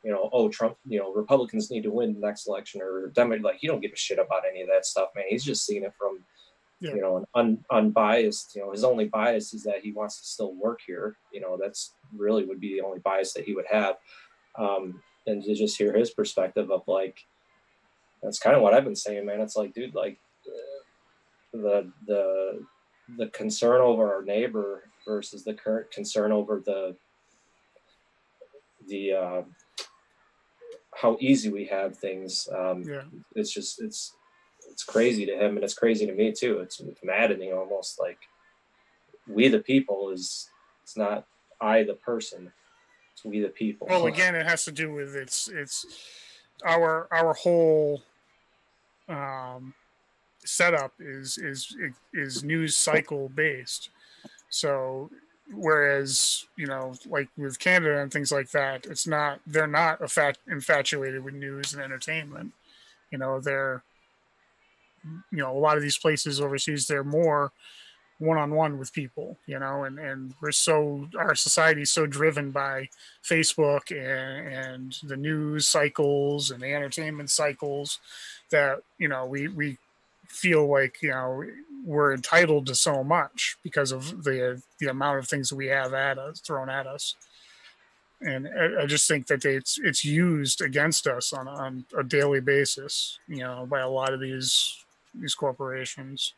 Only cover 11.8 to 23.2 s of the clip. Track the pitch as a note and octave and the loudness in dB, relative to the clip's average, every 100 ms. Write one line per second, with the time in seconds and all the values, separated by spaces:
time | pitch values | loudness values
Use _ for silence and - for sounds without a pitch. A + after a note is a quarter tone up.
11.8 | - _ _ G#2 G#2 A2 F#2 F#2 G2+ F#2+ | -14 _ _ -4 2 2 0 -6 -6 -4
12.8 | F#2+ F#2 G2 F#2+ F#2+ - - F#2+ F2+ G#2+ | -4 -4 0 0 0 -4 -6 -6 0 2
13.8 | G2+ F#2 _ - - _ _ - G#2 G2 | 2 -2 _ -20 -20 _ _ -4 -2 -2
14.8 | F#2 F#2 _ _ - G#2 G2+ G#2+ G#2+ - | -4 -12 _ _ -4 -4 -2 0 0 2
15.8 | G#2 G#2 A#2 - G#2 - F#2 G#2 F#2 F#2+ | 4 4 2 0 -2 0 0 0 0 -2
16.8 | - F#2+ F#2+ - - _ _ _ _ _ | 0 0 0 -8 -20 _ _ _ _ _
17.8 | _ _ _ _ A2 G#2+ - C#3 G#2 A#2+ | _ _ _ _ -8 0 6 8 10 8
18.8 | C3+ G#2 G#2 G#2 G2+ G#2 G#2+ A2 G2+ A2 | 6 -4 -6 -4 -4 -4 -2 -2 -4 -6
19.8 | B2 - G2+ - _ _ - - C3 - | -8 -4 -4 -6 _ _ -16 -14 -12 -14
20.8 | _ _ _ _ _ _ _ A#2 G#2 G2+ | _ _ _ _ _ _ _ -4 0 0
21.8 | F#2 - G#2 G2+ F#2+ F#2+ F#2+ G2+ - _ | 0 -14 -2 0 2 0 -2 -6 -14 _
22.8 | _ _ - A#2 | _ _ -18 -8